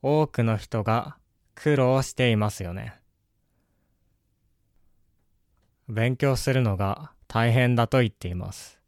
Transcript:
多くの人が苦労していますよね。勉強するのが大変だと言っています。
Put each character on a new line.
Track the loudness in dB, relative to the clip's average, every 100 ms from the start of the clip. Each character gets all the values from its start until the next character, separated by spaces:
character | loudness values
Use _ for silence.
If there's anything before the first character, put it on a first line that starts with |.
多 | 0 0 0
く | 0
の | 0 0
人 | -4 -4
が | 0 -2 -2 -14 _ _ _ -6
苦 | 0 2
労 | 2 2
し | -2
て | 0 2
い | 2
ま | 0
す | -4
よ | -10
ね。 | -10 -12 -16 _ _ _ _ _ _ _ _ _ _ _ _ _ _ _ _ _ _ _ _ _ _ _ _ _ _ _ _ -8
勉 | -2 0 2
強 | 0 0
す | 0
る | 2
の | 2 0
が | -2 -4 -10 _ _
大 | 0 2
変 | 4 4
だ | 2 2
と | 2
言 | 0
っ |
て | -2 -10
い | -8
ま | -10
す。 | -12 -18 _